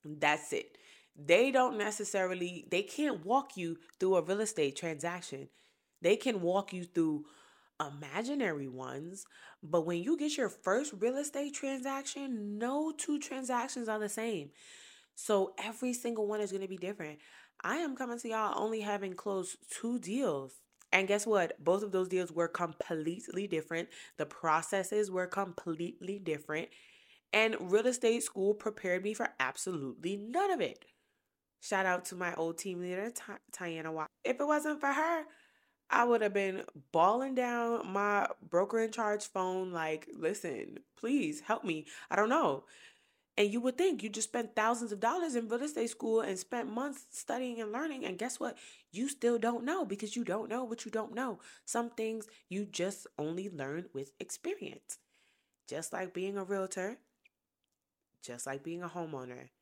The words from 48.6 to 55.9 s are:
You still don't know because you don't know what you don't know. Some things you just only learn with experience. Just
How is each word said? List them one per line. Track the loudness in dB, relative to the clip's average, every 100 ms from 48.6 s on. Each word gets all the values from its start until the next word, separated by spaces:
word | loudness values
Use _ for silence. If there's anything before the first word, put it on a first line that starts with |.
| -16 -20 _
You | -4 -4
still | 2 2 4
don't | 2 0
know | -2 -2
because | -2 -4 -4
you | -4
don't | -2 -2 -2
know | -4
what | -4 -6
you | -4
don't | -4 -4
know. | -4 -4 -6 -12 -18
Some | -4 -2 -2
things | -2 -4 -4 -8 -18 _
you | -4 -4
just | -2 -2 -4 -12 -6
only | -4 -4 -6
learn | -6 -4 -4 -6
with | -8 -10 _
experience. | -10 -8 -6 -6 -8 -14 -14 -16 _ _ _ _ _ _ -10
Just | -8 -6